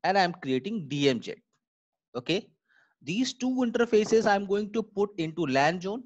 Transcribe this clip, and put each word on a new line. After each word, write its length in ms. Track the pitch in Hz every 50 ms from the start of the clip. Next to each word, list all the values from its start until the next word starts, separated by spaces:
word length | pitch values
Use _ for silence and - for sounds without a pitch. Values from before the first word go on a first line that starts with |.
| -
And 140 | 170 190 202 185
I'm 100 | 175 175 - -
creating 400 | 135 131 131 - 202 226 214 156 127 143
D 160 | 143 143 139 127
M 80 | 110 -
Z. 60 | - - _ _ _ _ _ _ _ _ _ _ _ _ _ _ _ - 123
Okay, 180 | 123 - 160 208 - _ _ _ _ _ _ _ _ _ _ _ - 127
these 220 | 175 220 254 254 - _ 240
two 80 | 254 262 254 254
interfaces 600 | 233 - 233 233 233 - 214 214 214 226 220 214 214 202
I'm 120 | 196 202 190
going 200 | 202 202 214 202 208
to 100 | 226 220 - _ 196
put 100 | 202 202 202 - 160
into 200 | 160 156 170 170 139 127
lan 240 | 135 143 156 175 185 170
zone. 180 | 190 208 262 247